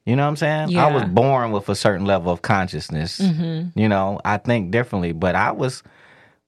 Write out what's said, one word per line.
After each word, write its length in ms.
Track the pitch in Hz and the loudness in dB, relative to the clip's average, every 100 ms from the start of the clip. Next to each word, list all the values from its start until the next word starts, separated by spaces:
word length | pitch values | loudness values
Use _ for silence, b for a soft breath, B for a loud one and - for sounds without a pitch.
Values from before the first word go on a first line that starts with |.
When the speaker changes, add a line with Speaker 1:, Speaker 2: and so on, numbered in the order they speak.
| - | -2
Speaker 1:
You 100 | 127 | 0
know 80 | |
what 60 | 143 | 2
I'm 60 | 147 | 0
saying? 400 | 151 156 156 175 | 0 0 0 2
I 140 | 143 | 4
was 80 | 143 | 2
Speaker 2:
Yeah. 40 | 101 | 2
Speaker 1:
born 420 | 92 127 135 117 | 2 4 2 0
with 160 | 104 101 | -2 -2
a 80 | 101 | 0
certain 300 | 113 95 98 | 2 2 2
level 260 | 98 87 | 2 2
of 100 | 87 | -2
consciousness. 800 | - 104 90 78 - 127 120 - | 0 0 0 -6 -8 -6 -6 0
Speaker 2:
Mm-hmm. 580 | 190 156 165 160 175 - | 0 0 -2 -4 -6 0
Speaker 1:
You 120 | 107 | 2
know, 320 | 98 95 101 | 2 0 -4
I 140 | - 104 | -2 -2
think 340 | 123 120 90 | 0 -2 0
differently. 400 | 113 120 101 87 | -2 -2 -2 -4
But 240 | 82 90 90 | -2 0 0
I 160 | 113 | 0
was, 320 | - 131 - - b b b b b | -2 -4 -6 -16 b b b b b